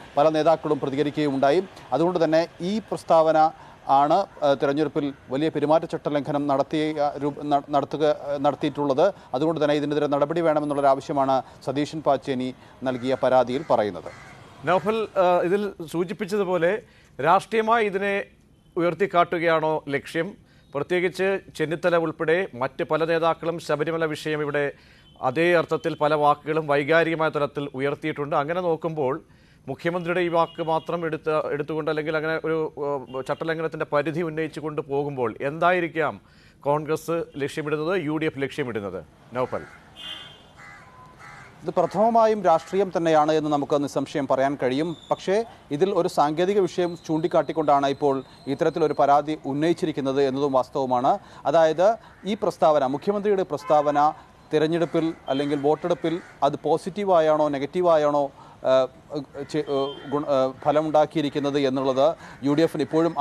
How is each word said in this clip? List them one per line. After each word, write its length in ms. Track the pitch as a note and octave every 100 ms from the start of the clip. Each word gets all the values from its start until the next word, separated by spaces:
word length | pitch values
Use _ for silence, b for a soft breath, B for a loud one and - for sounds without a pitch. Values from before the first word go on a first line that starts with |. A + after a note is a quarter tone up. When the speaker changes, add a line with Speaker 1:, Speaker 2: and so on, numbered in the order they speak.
| - C#3+
Speaker 1:
പല 120 | D#3 D#3
നേതാക്കളും 400 | D#3 D#3+ D#3 C#3+
പ്രതികരിക്കുകയുണ്ടായി. 760 | C#3+ C3+ D3 D3+ D3 C3+ C#3 E3+ F#3+ B B C#3
അതുകൊണ്ട് 240 | F3 F3+
തന്നെ 180 | D#3+ D#3+ E3+ - F3
ഈ 20 | A3 -
പ്രസ്താവന 480 | E3 - E3 D#3+ D#3 D#3+ B B B - C#3
ആണ്, 180 | D3 F#3 - - C#3+
ആ, 20 | C#3
തെരഞ്ഞെടുപ്പിൽ 440 | C#3+ C#3+ D3 D#3 C#3+ - -
വലിയ 160 | C3 D#3+
പെരുമാറ്റച്ചട്ട 540 | D#3 D3+ E3 E3 D#3+ E3 D3
ലംഘനം 280 | C#3 C#3+ C#3+
നടത്തിയ, 300 | C#3 C3+ D#3 D#3 D#3 C#3+
ആ, 20 | C#3
രൂപ-, 200 | D3 C#3+ D3
ന-, 120 | C#3+ C#3+ C#3+
നടത്തുക, 280 | C3+ C#3+ D3+ D3 C#3+
ആ, 120 | C#3+ C#3+
നടത്തിയിട്ടുള്ളത്. 580 | C3 D3+ C#3+ C#3+ C3 F#3+ B B C3
അതുകൊണ്ട് 240 | D#3 D#3
തന്നെ 140 | D3 D3
ഇതിനെതിരെ 280 | D3 D3 C#3+ C#3+
നടപടി 260 | D3 E3 E3
വേണമെന്നുള്ളൊരാവശ്യമാണ് 880 | D3+ D3 C#3+ C#3 C#3 - C#3+ C3+ C3 B B -
സതീശൻ 340 | C3+ D3 D#3 D3
പാച്ചേനി 420 | C3+ - B2+ B2+ - B - C3
നൽകിയ 240 | B2 B2+ B2+
പരാതിയിൽ 400 | B2+ B2+ A#2+ C3 D#3+
പറയുന്നത്. 400 | A#2+ G#2 E2+ - - - - - - C#3
Speaker 2:
നൗഫൽ, 300 | F#3 G3+ A3+ G#3 G3
ആ, 20 | F3+ F3 E3+
ഇതിൽ 160 | G3+ G3+ - D#3+
സൂചിപ്പിച്ചതുപോലെ 800 | D#3+ F3+ F#3+ F#3 G#3 F#3 F3+ E3+ G#3+ b b b - D3
രാഷ്ട്രീയമായി 560 | F#3+ - A3 A3 A#3 G#3
ഇതിനെ 220 | F#3+ G3+ G3+ - _ _ _ _ F3
ഉയർത്തിക്കാട്ടുകയാണോ 920 | E3+ E3 F#3+ F3 E3+ F3 E3 D#3+ D#3 D#3 C#3+ C#3
ലക്ഷ്യം? 340 | - D#3+ F#3 A3 b b _
പ്രത്യേകിച്ച് 540 | C#3+ C#3+ F3+ F3+ F3+ F#3+ F#3+ - -
ചെന്നിത്തല 400 | D3+ D#3+ F3+ E3+
ഉൾപ്പെടെ 320 | D#3+ D3+ D#3+ E3+ G3 A#2+
മറ്റ് 220 | C3 - E3
പല 160 | D#3 E3
നേതാക്കളും 440 | E3 E3 D#3+ E3 E3 -
ശബരിമല 380 | D3 D3 E3 D#3+
വിഷയം 260 | D3 D#3 D3+ D3
ഇവിടെ 200 | D3 C#3+ b b b b - C3
അതേ 180 | C3 E3+ E3+
അർത്ഥത്തിൽ 340 | D3 D#3+ E3 D3
പല 120 | D3 D3+
വാക്കുകളും 440 | D3 D3 D3 D#3 D3+
വൈകാരികമായ 580 | C#3+ C#3+ D#3+ D#3+ D#3+ D#3 D3
തലത്തിൽ 280 | C#3+ D3 C#3+ C3
ഉയർത്തിയിട്ടുണ്ട്. 560 | C#3 D3 D#3 D3 C#3+ D#3+
അങ്ങനെ 200 | C#3+ F3 F3
നോക്കുമ്പോൾ 480 | D#3+ E3+ D#3 C3 D#3 - b b b C3
മുഖ്യമന്ത്രിയുടെ 520 | C3 E3+ F3+ E3+ F3+ F3
ഈ 20 | E3
വാക്ക് 280 | E3 - D#3+
മാത്രം 300 | D#3+ E3 E3+ D#3+
എടുത്ത, 220 | D#3 D#3 D#3 - C#3+
എടുത്തുകൊണ്ട് 340 | D3 D#3 D#3
അല്ലെങ്കിൽ 240 | D#3 D3+ D#3
അങ്ങനെ 160 | D#3+ D#3+ D#3+
ഒരു, 100 | D#3+ D#3 - C#3+
ഏഹ്, 400 | C#3+ A2+ C3 C3
ചട്ടലംഘനത്തിൻ്റെ 580 | C#3+ E3 D#3+ D#3+ D#3 D3+
പരിധി 280 | D3 D3 D#3 E3
ഉന്നയിച്ചുകൊണ്ട് 520 | D#3 D#3 D#3 D3+ D3+ C3+
പോകുമ്പോൾ 440 | C#3 D3 C3+ A#2 G#2 C#3
എന്തായിരിക്കാം 720 | D#3+ E3+ F3+ E3 D#3 C#3+ G2 b b b _ C#3+
കോൺഗ്രസ് 500 | D3 D3 D#3 - E3+ D#3+ C#3
ലക്ഷ്യമിടുന്നത്, 520 | C#3 D#3 D3 D3+ D#3 G3 D3
യു 80 | D#3
ഡി 40 | D#3
എഫ് 120 | C3+ C3+
ലക്ഷ്യമിടുന്നത്? 560 | - B2 A2 G2 F2 D2+ - - A#2+
നൗഫൽ. 280 | B2 G2 D2 - - - - - - - - - - - - - - - - - - -
Speaker 1:
ഇത് 60 | D#3 F3+
പ്രഥമമായും 640 | E3 F3 A3+ A#3 A3 G#3+ F3+
രാഷ്ട്രീയം 400 | D#3+ - F#3+ F#3+ E3+
തന്നെയാണ് 360 | E3 D#3 D3+ D#3
എന്ന് 100 | D3+ D3
നമുക്ക് 280 | - D3
നിസ്സംശയം 420 | C#3 D3 C#3 D#3 C3
പറയാൻ 220 | C3 C#3 C#3+
കഴിയും. 280 | B2+ C3 E3+ D3+ -
പക്ഷേ 240 | D3 - G3+ A3+ B - D3
ഇതിൽ 140 | F#3+ G3
ഒരു 100 | F3 E3
സാങ്കേതിക 420 | D3 D#3 F#3 G#3 F3
വിഷയം 240 | - F3 E3+ -
ചൂണ്ടിക്കാട്ടിക്കൊണ്ടാണ് 800 | D#3+ E3 E3 C#3+ D#3+ D3 C#3+ C#3 C3+
ഇപ്പോൾ 200 | C#3+ C3+ B B C3
ഇത്തരത്തിലൊരു 420 | C3+ D#3+ E3 D3+ D3
പരാതി 340 | C#3+ D3 D3 D#3 C3+
ഉന്നയിച്ചിരിക്കുന്നത് 720 | C#3+ E3 E3 D#3+ D3 C3+ C3+ C3+
എന്നതും 240 | C3+ C#3+ C3
വാസ്തവമാണ്. 540 | - C#3+ C3 B2 C#3 G3 B B -
അതായത് 380 | D#3+ D#3+ D#3 G3 A3+ B - F#3
ഈ 40 | G#3+
പ്രസ്താവന, 420 | G3 - E3 D3+ B2+ C#3+
മുഖ്യമന്ത്രിയുടെ 500 | G3+ G#3 G#3 F#3+ F3+
പ്രസ്താവന 480 | D3 - D3+ D3 D3 D3+ - B - -
തിരഞ്ഞെടുപ്പിൽ 540 | D3+ D#3 E3 E3 E3 D#3+ - -
അല്ലെങ്കിൽ 260 | C3+ C#3+ D3 C#3+
വോട്ടെടുപ്പിൽ 500 | D#3 F3 E3+ E3 F3 - - C#3+
അത് 100 | D3 D3
പോസിറ്റീവായാണോ 800 | D#3+ F#3+ G#3 G3 E3+ D#3 D3+ D3+ C#3
നെഗറ്റീവായാണോ, 680 | C#3+ F3+ F3 D#3+ D3 D3 C#3 B B - C3
ഏഹ്, 180 | C3 C3 - - D3 C3+ C#3 C#3
ചെ-, 140 | D#3 D3
ഏഹ്, 180 | C#3 C#3 C#3 C#3
ഗുണ-, 160 | C#3+ D3 C3+
ഏഹ്, 180 | C3 C3
ഫലമുണ്ടാക്കിയിരിക്കുന്നത് 960 | D3 D3 D#3 D3+ D3+ D#3+ C#3+ D3+ C#3 C#3+ C3+
എന്നുള്ളത് 380 | C3+ C3+ C3 D3+ D#3+ B B C3+
യു 60 | C#3+
ഡി 40 | D#3+
എഫിന് 180 | D#3 C3+
ഇപ്പോഴും 260 | D#3 E3 C#3+